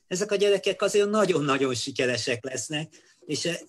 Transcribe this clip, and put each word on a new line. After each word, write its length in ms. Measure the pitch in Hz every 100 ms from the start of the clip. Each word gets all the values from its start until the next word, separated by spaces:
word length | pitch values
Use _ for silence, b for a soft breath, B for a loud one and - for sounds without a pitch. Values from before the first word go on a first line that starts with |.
| -
ezek 220 | 185 208
a 60 | 202
gyerekek 460 | 202 196 196 185
azért 280 | 196 202 202
nagyon-nagyon 640 | 214 190 160 143 135 135
sikeresek 720 | 123 - 123 127 120 131 117
lesznek, 500 | 131 127 - 151 156 B B B -
és 180 | 147
e-, 160 | 175 170